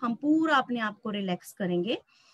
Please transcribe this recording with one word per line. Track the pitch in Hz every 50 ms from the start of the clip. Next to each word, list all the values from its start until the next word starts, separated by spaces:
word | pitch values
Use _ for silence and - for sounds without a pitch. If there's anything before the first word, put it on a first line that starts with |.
हम | 254 233 226
पूरा | - 285 294 311 320 320 320 294
अपने | 262 - - 240 233
आप | 220 214 214 -
को | - 214
relax | 196 208 196 185 180 180 - -
करेंगे। | - - 202 180 175 175 175 220 294 - - _ _ _ _ _